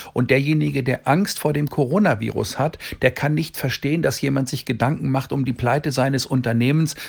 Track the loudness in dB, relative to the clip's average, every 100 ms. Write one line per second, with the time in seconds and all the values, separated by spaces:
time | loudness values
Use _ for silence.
0 | -6 -2 2 2 4 2 0 0 -2 -2
1 | 2 2 0 -2 -2 0 0 0 2 4
2 | 2 2 -2 -2 -4 -2 -4 -4 -12 -2
3 | 0 0 0 0 -2 -4 -4 -2 -2 0
4 | 0 0 0 0 -2 -4 -4 0 0 0
5 | 0 -2 0 -2 -2 0 0 0 0 0
6 | 0 0 0 0 2 2 2 2 0 -2